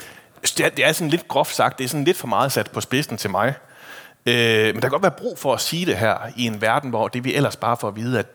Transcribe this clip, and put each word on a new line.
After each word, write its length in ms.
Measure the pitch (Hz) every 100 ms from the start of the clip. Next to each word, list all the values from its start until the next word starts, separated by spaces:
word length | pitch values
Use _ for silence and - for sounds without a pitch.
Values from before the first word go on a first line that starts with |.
| - - - -
Det 180 | - -
er, 80 | 147
det 160 | -
er 80 | 139
sådan 180 | 165 156
lidt 180 | 175 -
groft 260 | 135 151
sagt, 240 | - 120 -
det 60 |
er 40 | 127
sådan 160 | 151
lidt 120 | 143 180
for 100 | 131
meget 260 | 101 135
sat 180 | 117 104
på 100 | 113
spidsen 360 | - 131 156 117
til 140 | 101
mig. 240 | 92 120 139 - - - - - _ 120
Øh, 400 | 120 117 110 107
men 80 |
der 60 | -
kan 100 | 135
godt 120 | 147
være 80 | 190
brug 280 | - 233 -
for 160 | 139
at 60 | 113
sige 260 | - 165 175
det 120 | 95
her 200 | 110 - 120 120
i 100 | 117
en 140 | 107
verden, 300 | 110 131 139
hvor 180 | 113 107
det, 160 | 123
vi 100 | 127
ellers 220 | 139 127 -
bare 200 | 117 120
får 120 | 110
at 80 | 107
vide, 220 | 120 117
at 80 | 98